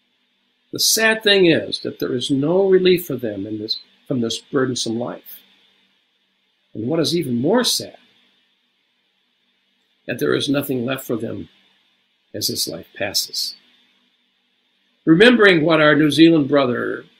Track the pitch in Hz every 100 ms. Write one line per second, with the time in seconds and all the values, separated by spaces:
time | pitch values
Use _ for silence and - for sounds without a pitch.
0 | _ _ _ _ _ _ _ - - 220
1 | 220 220 202 196 175 127 101 - 123 -
2 | - 127 113 139 147 185 196 185 180 175
3 | - 123 117 101 107 107 110 - - _
4 | - 131 113 - - 139 131 120 117 113
5 | 87 - - - _ _ _ _ _ _
6 | _ _ _ _ _ _ _ 117 117 165
7 | 147 170 139 120 147 240 233 - 98 -
8 | _ _ _ _ _ _ _ _ _ _
9 | _ _ _ _ _ _ _ _ _ _
10 | - 123 127 127 117 143 139 127 120 131
11 | - 113 113 104 - _ _ _ _ _
12 | _ _ _ 104 101 120 - 87 - -
13 | 98 95 - - - - _ _ _ _
14 | _ _ _ _ _ _ _ _ _ _
15 | 156 165 240 233 202 170 160 156 151 151
16 | 156 135 165 160 135 143 127 117 110 113
17 | -